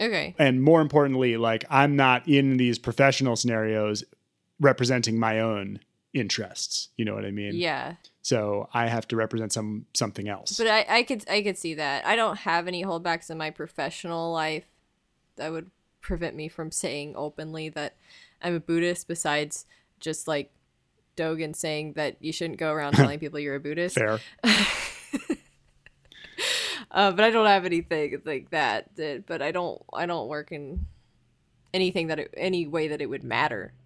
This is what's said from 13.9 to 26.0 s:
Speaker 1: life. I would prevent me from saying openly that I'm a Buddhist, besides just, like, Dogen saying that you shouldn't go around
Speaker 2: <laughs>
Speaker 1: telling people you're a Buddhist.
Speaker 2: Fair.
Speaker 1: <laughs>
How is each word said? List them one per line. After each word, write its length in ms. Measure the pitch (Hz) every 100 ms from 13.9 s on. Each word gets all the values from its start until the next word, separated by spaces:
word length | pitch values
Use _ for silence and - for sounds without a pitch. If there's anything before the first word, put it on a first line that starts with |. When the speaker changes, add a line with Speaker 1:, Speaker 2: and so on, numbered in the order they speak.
| - 175 165 165
Speaker 1:
life. 320 | 165 156 156 - _ _ _ _ _ _ -
I 80 | 151
would 220 | 160 185 _ _ _
prevent 360 | - 175 170 -
me 120 | 156
from 220 | - 160
saying 440 | - 185 143 147 -
openly 520 | 151 156 156 160 156
that 260 | 151 147 - _ - - _
I'm 120 | 175
a 60 | 170
Buddhist, 460 | 165 165 175 175 -
besides 580 | 170 156 147 151 - - _ _ _
just, 280 | 160 156 -
like, 220 | 147 139 _ _ _ _ _ _ -
Dogen 380 | 160 160 156
saying 400 | 156 165 151 151
that 220 | 147 147 -
you 120 | 156
shouldn't 260 | 160 165 -
go 140 | 160
around 200 | 151 143
Speaker 2:
<laughs> 40 | 143
Speaker 1:
telling 220 | 135 151
people 200 | 156 151
you're 180 | 147 139
a 40 |
Buddhist. 360 | 143 151 175 147
Speaker 2:
Fair. 220 | 107 110 - -
Speaker 1:
<laughs> 160 | 240 208 196 - - - - 277 - - _ _ _ _ - _